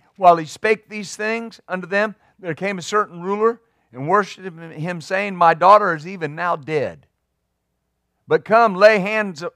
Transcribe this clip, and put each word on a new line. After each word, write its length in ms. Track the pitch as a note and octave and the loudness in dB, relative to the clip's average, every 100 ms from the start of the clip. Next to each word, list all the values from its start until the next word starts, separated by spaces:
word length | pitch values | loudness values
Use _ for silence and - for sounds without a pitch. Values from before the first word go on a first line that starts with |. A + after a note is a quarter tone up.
| _ - | _ 2
"While 200 | F#3 E3 | 4 4
he 100 | D#3 | 0
spake 420 | - A3 G#3+ - | -6 -2 -2 -4
these 280 | G#3+ G3 - | -14 -12 -8
things 440 | G#3+ A3+ A3+ - - | -6 -6 -8 -16 -10
unto 200 | F#3 F3+ | -10 -4
them, 260 | G3+ G#3+ G3 _ _ | -2 -2 -6 _ _
there 160 | F#3 | -10
came 240 | D3 F#3+ G3 | -6 -6 -6
a 60 | |
certain 400 | D#3 G#3+ G3+ E3+ | -4 -2 -2 -6
ruler 360 | F3+ G#3 A3+ A#3 _ _ _ | -6 0 0 -2 _ _ _
and 160 | B2 C#3+ | -10 0
worshipped 380 | G3+ G3 - F#3+ | 0 0 -8 -16
him, 560 | E3 E3 D#3+ E3 F3 | -16 -16 -10 -8 -8
saying, 340 | C3 F#3+ G3+ F3+ | -6 -4 -4 2
'My 200 | E3+ E3 | 2 4
daughter 400 | F3+ G#3 G3+ D#3+ | 6 6 6 -4
is 100 | D#3+ | -8
even 300 | G3 D#3 D#3 | -10 -8 -6
now 200 | F3 D#3+ | -4 -4
dead. 520 | C3+ D3+ G#2+ D#2 _ _ _ _ _ _ _ _ _ _ _ _ - | -4 -4 -4 -8 _ _ _ _ _ _ _ _ _ _ _ _ -2
But 180 | D#3+ - | -2 2
come, 300 | A3+ A3+ F#3 | 4 4 4
lay 240 | G#3 G#3+ | 4 4
hands, 440 | G3 A3 G#3 D#3 E3+ | 0 -4 -4 -8 -12